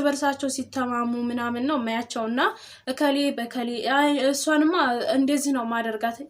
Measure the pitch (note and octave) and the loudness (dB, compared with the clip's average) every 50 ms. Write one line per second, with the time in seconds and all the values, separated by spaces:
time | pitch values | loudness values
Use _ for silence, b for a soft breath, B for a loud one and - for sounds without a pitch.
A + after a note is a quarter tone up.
0 | C#4+ C#4+ C#4+ C4+ D4 C#4 C4+ C#4 C#4+ C4 - C4+ B3+ - - C4+ B3+ B3 B3 A#3+ | 2 2 2 2 0 -2 0 0 -4 -4 -4 -4 -8 -6 -4 -4 -2 -2 -2 -2
1 | A#3+ A#3+ A#3+ A#3+ A#3+ A#3+ A#3+ B3 A#3+ A#3+ A#3+ A#3+ B3+ D4 D#4 C4 A#3 A3+ A3+ A#3 | -2 -2 -2 -2 -2 -2 -2 -2 -4 -2 -2 -2 0 0 0 0 0 -2 -2 -2
2 | A#3+ - - A#3+ A3 A3 A#3 C4 E4+ A4 B B B B B B B B3+ C4 - | -4 -4 -4 -4 -4 -2 0 2 2 2 B B B B B B B -6 -2 0
3 | D4+ C#4+ C#4 C#4+ C#4+ C#4 C#4 A#3+ A#3 A#3+ - B3+ A#3 A#3+ A#3+ A3 - A#3+ C4+ C#4 | 2 2 2 2 2 0 0 -2 -6 -6 -4 -4 -4 -4 -4 -4 -2 0 2 4
4 | D4 D4 D4 C4+ B3+ C#4 C#4 C#4 - D#4 D#4 D4 D#4 D#4 F4+ F4 C#4+ B3 A#3+ A#3+ | 4 4 4 2 2 2 0 0 0 2 4 4 4 4 4 2 2 2 0 0
5 | - - B3 C4+ C4+ C4 D4 C4+ C#4 C#4+ C4+ B3 A#3 A3+ A#3 A#3 A3+ A3+ A3 G#3+ | 0 0 2 2 4 4 2 2 2 0 0 0 0 -2 -2 -2 -2 -4 -4 -2
6 | A#3 A#3 A#3 - D4 | -4 -4 -4 -6 -8